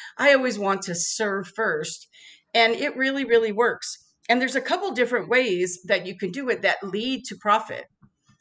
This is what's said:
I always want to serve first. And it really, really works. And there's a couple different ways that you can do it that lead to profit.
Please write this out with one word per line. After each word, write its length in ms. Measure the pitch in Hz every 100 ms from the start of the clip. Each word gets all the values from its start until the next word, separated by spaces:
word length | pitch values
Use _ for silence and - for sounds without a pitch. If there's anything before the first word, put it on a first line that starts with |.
| - -
I 140 | 277
always 260 | 269 254 202
want 240 | 196 196
to 100 | 190
serve 540 | 170 - - 214 196 185 -
first. 520 | 214 156 165 - - - - - _
And 200 | 233 226
it 220 | 233 285 247
really, 300 | 262 277 233
really 260 | 226 226
works. 460 | 202 233 156 - - _ _ -
And 100 | 247
there's 160 | 254 254
a 60 |
couple 300 | - 359 392
different 380 | 240 240 240 156
ways 500 | 247 247 180 180 - -
that 200 | 190 185
you 100 | 185
can 140 | 185
do 200 | 254 254
it 120 | 185
that 220 | 190 -
lead 400 | 196 202 254 262 -
to 120 | 208
profit. 480 | 208 202 - - - _ _ _ _ _